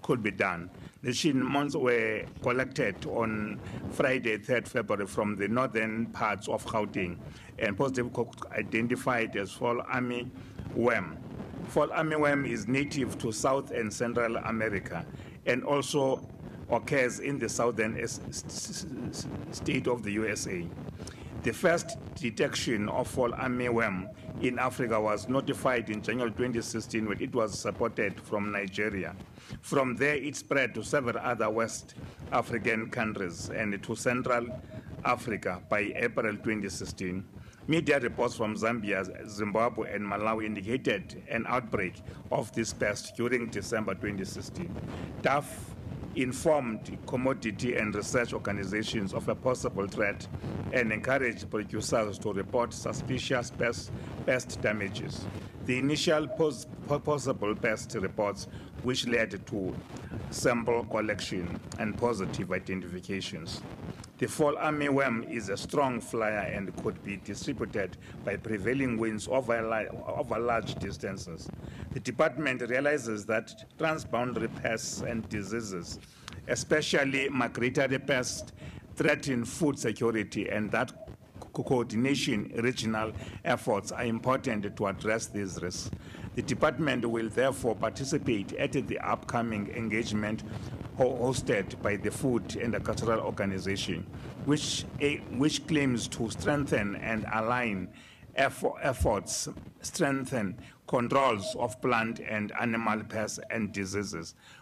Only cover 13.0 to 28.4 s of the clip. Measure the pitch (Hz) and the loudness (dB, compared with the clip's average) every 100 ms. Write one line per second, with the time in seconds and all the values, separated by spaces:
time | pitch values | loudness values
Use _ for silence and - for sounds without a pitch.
13 | 117 92 120 110 139 135 139 120 110 - | 0 0 -2 2 2 2 0 -2 -2 0
14 | 117 120 117 113 104 113 110 98 - 85 | 0 2 2 0 0 0 2 0 -2 -6
15 | - - - - - 127 - 143 135 147 | -6 -10 -14 -6 0 0 2 2 2 2
16 | 135 131 - - - - - 120 - 143 | 4 2 -4 -12 -12 -10 0 0 2 4
17 | 127 101 - 143 113 - 120 107 107 113 | 4 2 -2 0 0 2 2 4 0 0
18 | - - - - - - - 190 - 139 | -4 -6 -8 -8 -8 -8 -8 -8 -8 -6
19 | - - - - - - - 139 131 123 | -6 -6 -6 -6 -8 -6 -2 0 2 0
20 | 104 104 110 104 - 92 85 - - - | 0 0 0 -2 -4 -4 -6 -8 -12 -10
21 | - - - 110 117 110 180 170 - - | -12 -12 -12 -4 -4 2 4 4 0 -8
22 | - - 120 110 143 - - 113 104 - | -10 -6 -4 0 0 0 0 0 0 0
23 | 123 - 120 120 131 123 123 113 113 92 | 0 2 2 2 -2 0 2 2 2 0
24 | 95 - - - 127 123 127 - 123 110 | -4 -10 -10 -2 0 2 0 0 2 4
25 | 107 104 104 135 135 117 135 123 110 107 | 4 0 2 0 2 2 2 2 0 -4
26 | - 117 117 104 123 117 110 113 104 113 | -2 0 0 0 0 0 -2 -4 -2 0
27 | 110 98 - 123 110 - 110 95 117 113 | 0 0 0 2 2 0 -4 0 0 2
28 | 104 92 - 107 | 0 -2 -4 -2